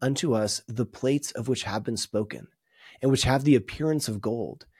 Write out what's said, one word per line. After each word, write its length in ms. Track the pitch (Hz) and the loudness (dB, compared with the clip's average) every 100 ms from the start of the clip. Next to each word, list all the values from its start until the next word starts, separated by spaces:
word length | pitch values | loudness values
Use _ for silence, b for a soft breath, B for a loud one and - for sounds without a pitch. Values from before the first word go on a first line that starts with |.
unto 320 | 131 139 170 | -2 0 2
us 280 | 113 107 - - | 2 0 -4 -6
the 200 | 113 110 | -4 -4
plates 460 | - 131 143 - | -2 0 0 -2
of 160 | - 117 | -6 -2
which 140 | 127 | -2
have 220 | - 104 | -2 -4
been 120 | 104 113 | -4 -4
spoken, 520 | - 107 107 73 - _ b b b b | -2 -2 -2 -6 -16 _ b b b b
and 100 | 135 | 2
which 120 | 135 | 2
have 220 | 127 135 | 4 4
the 100 | 139 | 6
appearance 540 | 131 - - 156 156 127 | 4 4 -2 0 0 -2
of 120 | 107 | -4
gold. 460 | 107 117 87 - - b | -4 -4 -4 -10 -20 b